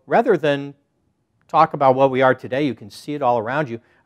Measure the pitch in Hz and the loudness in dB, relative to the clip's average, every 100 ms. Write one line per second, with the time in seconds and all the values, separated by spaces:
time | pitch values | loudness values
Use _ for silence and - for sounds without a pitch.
0 | - 170 233 175 151 143 143 - _ _ | -2 0 2 2 0 -2 -6 -16 _ _
1 | _ _ _ _ _ 156 160 147 135 131 | _ _ _ _ _ 0 0 2 2 4
2 | 135 127 131 127 120 127 151 117 104 - | 2 2 2 0 -4 -4 -4 -6 -14 -18
3 | - 147 127 120 107 139 143 113 _ _ | -12 -4 -2 -2 -2 -6 -6 -10 _ _